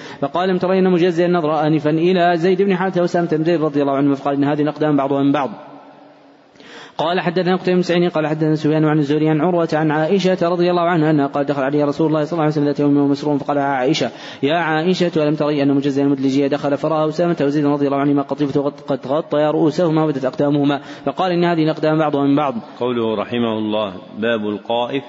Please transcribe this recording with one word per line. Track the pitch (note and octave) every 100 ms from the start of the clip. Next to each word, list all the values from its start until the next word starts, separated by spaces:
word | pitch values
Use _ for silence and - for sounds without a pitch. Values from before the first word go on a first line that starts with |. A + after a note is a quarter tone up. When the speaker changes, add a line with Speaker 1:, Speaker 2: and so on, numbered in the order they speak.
| - -
Speaker 1:
فقال: | C#3 E3+ F#3+
'ألم | F3+
ترين | F#3 F#3+ F#3
مجزيا | F3+ F3+ E3 F3
النظر | F3 D3+ D#3 D3+
آنفا | D#3 D3+
إلى | D#3+ F3 F#3 F3 F3
زيد | F3+ F#3
بن | G3+ F3+
حارثة | F#3+ F3
وسامة | F3 F3 E3+
بن | D#3
زيد | D#3+ E3+
رضي | D#3 C#3+
الله | C#3
عنه؟' | C#3 C#3+ C3+
فقال: | C#3+ C#3
'إن |
هذه | C#3+ D3
الأقدام | D3 D3 D3+ C#3+
بعضها | C#3 C#3
من | C#3
بعض.'" | C#3+ B2+ G2+ - - - - - - - - _ - - - - -
قال | D#3 F3
حدثنا | D#3+ F3 F3+ F#3
قتيبة | F3+ F3+
بن |
سعيد | F3 F3 F3
قال | D#3 D3+
حدثنا | D#3 D#3 D#3
سفيان | D3+ D#3 D#3
عن | D#3
الزهري | C#3 D3+ D#3
عن | D#3
عروة | F3 F3 E3
عن | D3+ D#3
عائشة | D3+ D#3 F#3+ F3+ F3+ E3+
رضي | F3+ F3
الله | F3
عنها | E3+ F3 D#3
أنها | D3+ C#3
قال: | C#3+ C#3
"دخل | C#3+
علي | C3+ D3
رسول | D3 C#3+ D#3
الله | D#3
صلى | D3
الله | E3+
عليه | D3+
وسلم | D3+ C#3+
ذات | C#3+
يوم | C#3+ C#3+
وهو | C#3+
مسروق | C#3 D3 C#3+
فقال: | C3+ C#3+
'يا |
عائشة، | C#3 C3+ C3 D#3 B2 - - -
يا | C#3 E3+
عائشة، | D#3+ D#3 E3+ F3+ F3 E3
ألم | D3 D3+
تري | D3 D3
أن | C#3
مجزيا | C#3 C#3+ C#3
المدلجية | C#3+ C#3 C3+ C3+ C#3
دخل | C#3+ D3 C#3
فرأى | D#3 D#3 D#3
أسامة | D3+ F3 E3+
وزيد | C#3+ D3+ C#3+
رضي | D3 C#3+
الله | C#3
عنهما | C#3+ C#3+
قطيفة | C#3 C#3 C#3+ C#3+
قد، | C#3+ C#3+ -
قد | C3+ B2+
غطيا | D3 D#3+ D3 D3+
رؤوسهما | D#3 D#3+ D3+ F3 D#3
وبدت | D#3 C3+ B2+
أقدامهما، | - C#3+ D3 C#3+ C#3+ - - C#3
فقال: | C3+ F#3
إن | F3
هذه | F3 E3+
الأقدام | D#3 D#3 D#3 D#3
بعضها | D3+ C#3+
من | C#3 C#3
بعض.'" | C#3+ A#2 - -
Speaker 2:
قوله | B2 A#2+ A2+ G#2
رحمه | F#2+ A#2+ A#2 A2
الله: | G#2+ G#2+ G2+ F#2 - -
باب | A2+ A2+ G#2
القائف. | G2+ - A#2+ A#2+ C3+